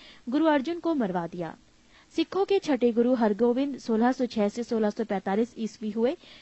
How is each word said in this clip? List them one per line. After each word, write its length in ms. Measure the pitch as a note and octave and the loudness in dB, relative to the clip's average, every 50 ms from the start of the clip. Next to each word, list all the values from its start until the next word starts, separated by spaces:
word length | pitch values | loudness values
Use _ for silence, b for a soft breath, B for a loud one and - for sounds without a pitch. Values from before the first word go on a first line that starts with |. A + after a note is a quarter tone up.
| B B B B B A#3+ | B B B B B -2
गुरु 180 | A#3+ D#4 D#4+ | 0 2 4
अर्जुन 340 | D#4+ D4 C#4+ A#3 D#4+ F4 E4+ | 4 4 2 0 -2 -6 -4
को 120 | - E4 E4 | -2 -2 0
मरवा 320 | C#4 A3+ F#3 F3+ F3+ E3+ | 0 0 -2 -2 -4 -4
दिया। 280 | E3+ - F3 E3 D#3 - - _ _ _ b b b b b b b - | -4 -8 -8 -10 -10 -10 -14 _ _ _ b b b b b b b -4
सिखों 300 | E4 D#4+ - - F#4 G4 | -4 -4 -2 0 -2 0
के 140 | - G4 F#4+ | 2 0 0
छठे 320 | - D4+ C#4 A3 B3 A#3+ | 2 0 0 2 2 2
गुरु 220 | G#3 A#3 A#3 B3 C4 | 4 4 2 2 2
हरगोविंद 640 | A3+ A#3 G#3 G#3 F#3+ A#3+ A#3+ A#3+ C4 C#4+ C#4+ B3+ - | 2 2 2 2 2 2 2 2 0 -2 -4 -6 -8
सोलह 340 | - - A3+ G#3+ A#3 B3+ | -4 -2 0 2 2 2
सौ 140 | C4 - B3+ | 2 0 -2
छह 220 | A#3+ - A3+ G3+ G3+ | -2 0 -2 -2 -2
से 160 | - A#3+ A#3 | -2 -4 -4
सोलह 260 | - A#3 A3 G#3+ G#3 | -4 -2 0 0 0
सौ 140 | - - A3 | -2 -4 -4
पैंतालीस 500 | - G#3 F#3+ - G3 G3 G#3+ A#3+ A3+ - - | -4 -4 -4 -2 -2 0 0 0 -2 -4 -6
ईस्वी 320 | A3 G#3 - - G#3+ G#3+ | -8 -8 -8 -8 -8 -6
हुए। 260 | G3+ A3+ A3+ C4 F4 B B B B B | -2 0 0 0 0 B B B B B